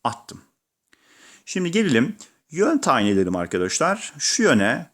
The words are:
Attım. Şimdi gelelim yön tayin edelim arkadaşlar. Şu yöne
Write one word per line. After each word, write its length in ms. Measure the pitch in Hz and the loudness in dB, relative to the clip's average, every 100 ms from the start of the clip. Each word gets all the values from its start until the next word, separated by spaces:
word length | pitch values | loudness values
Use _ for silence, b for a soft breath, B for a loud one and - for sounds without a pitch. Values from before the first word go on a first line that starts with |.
Attım. 380 | 120 - - - _ _ _ _ _ b b b b b - | -8 -8 -14 -20 _ _ _ _ _ b b b b b -10
Şimdi 260 | 190 175 | -4 -2
gelelim 440 | 202 196 113 139 - B B _ | 0 2 2 0 -4 B B _
yön 260 | 160 240 294 | -2 0 2
tayin 300 | 170 127 104 | 2 2 4
edelim 280 | 98 90 90 | 2 2 -2
arkadaşlar. 760 | 87 90 92 - 170 196 - - | -4 -2 -2 -2 -2 -2 -8 -6
Şu 240 | - - | -4 0
yöne 460 | 208 113 101 156 170 | 4 4 2 -2 -8